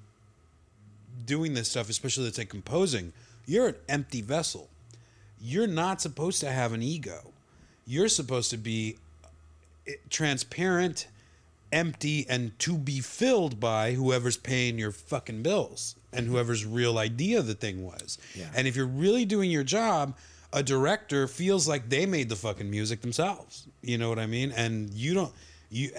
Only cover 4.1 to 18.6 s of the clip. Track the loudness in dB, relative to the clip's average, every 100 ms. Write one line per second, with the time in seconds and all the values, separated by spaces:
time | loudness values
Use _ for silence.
4.1 | -6 -2 -2 -2 -6 -14 -20 -20 -20 -20
5.1 | -20 -20 -14 -4 0 2 2 0 0 -4
6.1 | -2 -2 0 0 0 0 0 -2 -4 -6
7.1 | -12 -16 -20 _ -20 -20 _ -6 0 2
8.1 | 2 0 0 -2 -4 -2 -2 -2 -6 -16
9.1 | -20 -20 -20 -20 -20 _ -20 -14 -14 -6
10.1 | -2 0 -2 -4 -2 2 2 2 -2 -10
11.1 | -14 -20 -20 _ _ -2 0 0 -2 0
12.1 | 0 0 0 -2 -2 -2 0 0 -2 -4
13.1 | 2 4 6 4 0 0 2 2 2 2
14.1 | 2 2 -2 0 0 2 0 -4 -6 -6
15.1 | -6 -6 -2 2 2 0 -6 -10 -12 -10
16.1 | -4 0 2 2 0 0 2 2 4 0
17.1 | 0 2 2 2 -2 -4 -6 -8 -10 -10
18.1 | -12 -12 -12 -4 0